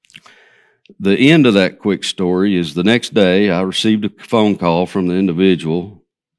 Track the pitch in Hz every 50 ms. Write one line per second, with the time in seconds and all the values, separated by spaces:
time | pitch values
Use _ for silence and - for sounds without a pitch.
0 | _ _ _ - _ _ _ _ _ _ _ _ _ _ _ _ _ - _ -
1 | - 98 98 - 131 143 165 165 139 123 104 98 95 90 - - - 104 95 -
2 | - - - - 92 87 90 92 98 104 95 90 87 78 73 87 90 104 117 120
3 | - - - 110 98 90 90 98 104 101 87 90 95 95 92 - - 110 107 107
4 | 107 98 - - - - - 113 107 104 98 - 87 87 82 85 90 87 - 101
5 | 90 90 90 92 98 92 82 85 95 95 90 80 78 78 80 87 90 101 98 -
6 | _ _ _ _ _ _ _